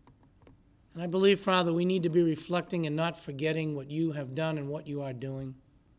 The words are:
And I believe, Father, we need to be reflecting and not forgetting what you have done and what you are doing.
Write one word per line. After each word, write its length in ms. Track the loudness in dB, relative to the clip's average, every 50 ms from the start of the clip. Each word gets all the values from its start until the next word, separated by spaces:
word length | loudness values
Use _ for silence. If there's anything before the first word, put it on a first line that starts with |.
| _ -20 -20 _ _ -20 _ _ -20 -20 -20 -20 _ _ _ _ _ _ -12
And 80 | -8
I 60 | -6
believe, 320 | -2 2 4 6 6 6 6
Father, 340 | 4 2 4 4 4 4 2
we 120 | 2 2
need 180 | 2 2 2 2
to 60 | 2
be 140 | 4 4 4
reflecting 600 | 4 2 0 -2 -2 -2 -2 -2 -2 -2 -2 -2
and 100 | 0 0
not 220 | 0 0 -2 -2 -6
forgetting 560 | -10 -10 -6 -2 0 0 0 0 -2 -2 -4
what 140 | -6 -6 -6
you 220 | -2 -2 -2 -2
have 240 | -2 -4 -6 -6 -4
done 220 | -2 -2 -2 -2
and 120 | -4 -4 -6
what 180 | -6 -8 -6
you 140 | -6 -6 -6
are 120 | -6 -6 -8
doing. 420 | -8 -8 -8 -8 -8 -8 -10 -12 -14 _ _ _ _ _ _ _